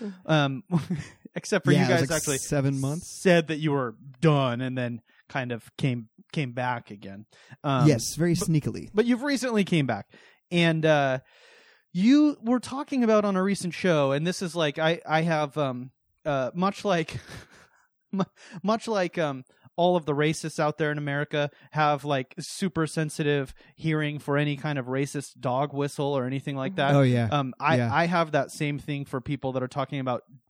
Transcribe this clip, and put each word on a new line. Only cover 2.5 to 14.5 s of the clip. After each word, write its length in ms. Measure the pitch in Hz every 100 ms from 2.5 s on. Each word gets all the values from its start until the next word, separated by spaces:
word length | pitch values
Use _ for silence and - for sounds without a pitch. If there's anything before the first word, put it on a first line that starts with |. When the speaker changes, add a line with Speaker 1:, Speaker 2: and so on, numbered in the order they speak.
| 147 139 135
Speaker 3:
months. 400 | 135 156 - -
Speaker 2:
said 260 | 190 170 156
that 100 | 156
you 140 | 156
were 220 | 143 123 110 139 -
done 400 | 165 147 131 120
and 160 | 131 127
then 260 | 123 120 - _ _
kind 240 | 143 123
of 180 | 117 - -
came, 320 | 139 123 110 _ _
came 200 | 165 135
back 380 | 120 123 120 -
again. 360 | 101 98 98 110 _ - -
Um, 240 | 147 135 151
Speaker 3:
Yes, 260 | 127 - 147
very 180 | 175
Speaker 2:
but, 140 | 170 170
Speaker 3:
sneakily. 420 | 156 123 98 -
Speaker 2:
but 100 | 196 233
you've 160 | 247
recently 420 | 285 277 254 220
came 220 | 190 170 131
back. 200 | 104 - - - _ _
And, 340 | 175 170 160
uh, 360 | 156 151 139 131 - _ - - _ _ _
you 440 | 175 208 294 302 277
were 180 | 226 247
talking 420 | - 262 294 269
about 220 | 233 214
on 100 | 208 190
a 60 |
recent 320 | 190 202 180
show, 380 | - 185 160 135
and 140 | 139 165
this 160 | 180
is 120 | 185